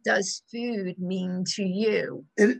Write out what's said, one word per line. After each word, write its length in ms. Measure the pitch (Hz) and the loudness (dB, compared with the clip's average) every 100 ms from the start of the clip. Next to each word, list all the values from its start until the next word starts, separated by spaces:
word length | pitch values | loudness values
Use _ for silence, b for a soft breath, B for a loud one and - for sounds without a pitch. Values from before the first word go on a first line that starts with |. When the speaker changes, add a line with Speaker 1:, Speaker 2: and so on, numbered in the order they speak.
Speaker 1:
does 400 | 220 208 196 - - | 0 2 0 -6 -10
food 480 | 233 240 214 185 185 | -6 -4 -2 -4 -4
mean 460 | 180 190 185 180 185 | -4 -4 -2 -4 -4
to 140 | - | -2
you? 600 | 190 190 220 190 - 135 - - | -2 0 2 2 0 -6 -6 4
Speaker 2:
It, 200 | 214 254 | 4 4